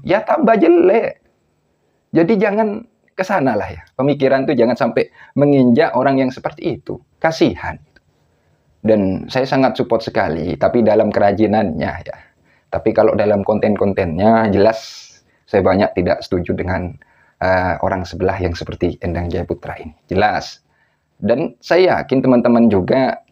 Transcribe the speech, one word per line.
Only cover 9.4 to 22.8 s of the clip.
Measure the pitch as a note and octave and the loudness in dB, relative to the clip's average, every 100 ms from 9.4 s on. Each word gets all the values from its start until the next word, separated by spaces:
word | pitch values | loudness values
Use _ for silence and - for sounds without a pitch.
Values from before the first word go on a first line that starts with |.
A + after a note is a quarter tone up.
| C3+ | -2
sangat | C3+ B2+ | 0 0
support | - A#2+ A#2 | 0 -2 -2
sekali, | - A2+ F#2 D#2+ E2+ D2+ | -2 -4 -2 -4 -4 -2
tapi | G2 A#2+ | 0 2
dalam | G#2+ G#2+ G#2+ | 2 2 2
kerajinannya | G2+ G2+ G2 G#2+ A2 G2 - - - | 2 0 2 0 2 0 -4 -6 -8
ya. | - - - _ _ _ - | -14 -18 -20 _ _ _ -10
Tapi | - A2 | -4 0
kalau | G#2+ G#2+ G#2 | 2 2 2
dalam | G#2 G2+ | 0 0
konten-kontennya, | G2 G#2+ G#2+ G2+ G2+ F#2+ F2+ D#2+ G#2+ A2+ A2 | 0 0 0 0 0 0 -4 0 2 2 2
jelas | G2 G2+ - - - - _ _ _ - | 4 2 2 -8 -20 -20 _ _ _ -2
saya | G2+ | 0
banyak | F#2+ F#2+ G#2+ - | 2 2 0 0
tidak | F2 - | -2 -2
setuju | - F#2 F2 | -2 -4 -2
dengan, | F2+ F2+ F2+ F2 C#2+ _ _ _ - | -4 -4 -6 -6 -12 _ _ _ -6
eh, | F#2 F#2 F2+ D#2+ | 0 0 0 -2
orang | F#2 F#2+ | -2 -4
sebelah | F2+ F2 F#2 F2+ | -6 -4 -4 -2
yang | F2+ | -4
seperti | E2+ D#2+ - F2 - | -4 -10 -4 -4 -4
Endang | F2 E2+ F2 | -6 -6 -4
Jaya | E2 E2+ | -6 -6
Putra | - D2 - | -8 -10 -14
ini. | D#2 - - | -16 -20 -6
Jelas. | - G#2+ F2+ - - _ _ _ _ _ - | -2 0 -2 -8 -18 _ _ _ _ _ -8
Dan | G2+ B2 E3+ - | -2 -2 -2 -8
saya | - F3 F3+ G2+ | -2 2 4 2
yakin | - C3 | 0 0
teman-teman | B2+ B2 A#2+ A#2 A#2 | 4 4 4 4 4
juga | G2 | 2